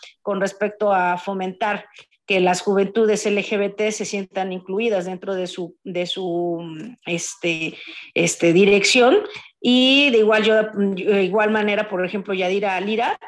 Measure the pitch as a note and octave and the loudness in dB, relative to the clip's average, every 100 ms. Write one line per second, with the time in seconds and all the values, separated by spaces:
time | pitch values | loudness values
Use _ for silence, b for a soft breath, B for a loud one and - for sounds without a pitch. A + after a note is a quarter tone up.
0 | B B - G3 F#3+ - G#3 G#3 G#3 F#3+ | B B -6 -2 -2 -2 -6 -2 0 2
1 | F3+ F3+ G3 F#3+ F#3 F#3 G#3+ G3+ - B | 2 -2 -4 -6 -6 -4 -4 -4 -8 B
2 | B B - F#3+ F3+ F3+ - G3 G3 A3 | B B -2 2 2 2 0 0 2 2
3 | A3 G#3 G#3+ G3+ G3 G#3 G3+ G3 G#3+ G#3 | 2 2 0 -2 -2 -2 -2 -2 -4 -2
4 | G3+ G3+ F#3+ - F#3+ F#3 F3+ F#3+ A#3 G3+ | -6 -6 -6 -6 -6 -6 -6 -2 0 0
5 | F3+ F#3 G3 F#3+ F3+ F#3 E3+ - - F3+ | -2 -8 -6 -6 -6 -8 -12 -12 -10 -6
6 | F3 - F#3 E3+ F3 E3+ E3+ D#3 D#3 - | -4 -4 -4 -2 -2 -4 -8 -12 -14 -14
7 | - E3+ - - F3 D#3+ D#3+ - B B | -6 -6 -6 -6 -4 -4 -6 -10 B B
8 | B - E3+ - E3+ E3+ G3 G3+ G3 C4 | B -2 -2 2 4 6 6 6 4 4
9 | A#3+ F#4+ G#4 B B _ A#3+ B3+ C4 C4+ | 6 4 0 B B _ 2 4 6 4
10 | C#4+ A3+ G#3+ G#3+ G#3+ A3 G#3+ G3+ G3 F#3+ | 4 4 4 4 4 2 2 0 -2 0
11 | F#3+ G3+ F#3+ G#3 G#3+ G#3+ G#3 G3+ G#3 F#3+ | 0 2 2 2 2 2 0 -2 -2 -4
12 | F3+ G#3 F#3+ F#3+ F3+ G3 G3+ F#3 G3+ A3 | -4 -4 -6 -4 -2 0 -2 -2 -2 -2
13 | A#3+ G#4 | -2 -4